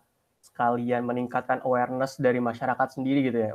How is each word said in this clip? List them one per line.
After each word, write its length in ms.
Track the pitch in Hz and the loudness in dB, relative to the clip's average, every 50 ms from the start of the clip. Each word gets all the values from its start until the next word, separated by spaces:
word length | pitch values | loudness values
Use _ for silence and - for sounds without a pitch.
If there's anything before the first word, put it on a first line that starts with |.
| _ _ _ _ _ _ _ _ | _ _ _ _ _ _ _ _
sekalian 640 | _ - _ - 120 120 120 120 120 120 123 120 | _ -18 _ 0 0 2 2 0 0 0 0 0
meningkatkan 640 | 123 120 120 123 123 120 135 131 127 - - - - | 0 -2 -2 -2 -4 -2 -4 -4 -2 -2 -4 -2 0
awareness 560 | 131 127 123 123 123 127 127 135 135 - - | 0 0 2 0 0 -2 -4 -4 -4 -2 2
dari 160 | 135 127 123 123 | 2 2 2 4
masyarakat 560 | 120 117 113 - 135 123 123 - 131 127 - | 0 -2 -2 -2 -2 -2 0 0 0 -2 -2
sendiri 320 | 135 131 131 139 143 135 | -4 -2 0 2 2 2
gitu 160 | 127 117 117 | 2 2 0
ya, 100 | 110 107 - | 0 0 -2